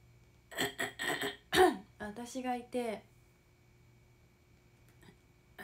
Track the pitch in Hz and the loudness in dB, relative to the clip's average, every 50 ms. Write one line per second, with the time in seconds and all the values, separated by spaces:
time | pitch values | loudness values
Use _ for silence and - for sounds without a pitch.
0 | - - - - - - - - - - - - - - - - - - - - | -20 -20 -20 -20 -20 -20 -20 -20 -20 -10 -6 -4 -4 -4 -2 -4 -6 -6 -6 -4
1 | - - - - - - - - - - - 359 370 320 240 190 - - - - | -4 -2 -2 -2 -2 -4 -6 -8 -8 2 6 8 8 8 6 2 -4 -14 -14 -12
2 | 208 208 208 233 240 240 - 262 254 254 247 240 233 - - 247 240 226 202 208 | -10 -10 -10 -10 -12 -10 -8 -6 -4 -2 -4 -4 -4 -6 -4 -4 -2 -2 -4 -6
3 | - - - - - - - - - - - - - - - - - - - - | -10 -16 -20 -20 -20 -20 -20 -20 -20 -20 -20 -20 -20 -20 -20 -20 -20 -20 -20 -20
4 | - - - - - - - - - - - - - - - - - - - - | -20 -20 -20 -20 -20 -20 -20 -20 -20 -20 -20 -20 -20 -20 -20 -20 -20 -20 -20 -20
5 | - - - - - - - - - - - - | -20 -20 -20 -20 -20 -20 -20 -20 -20 -20 -20 -18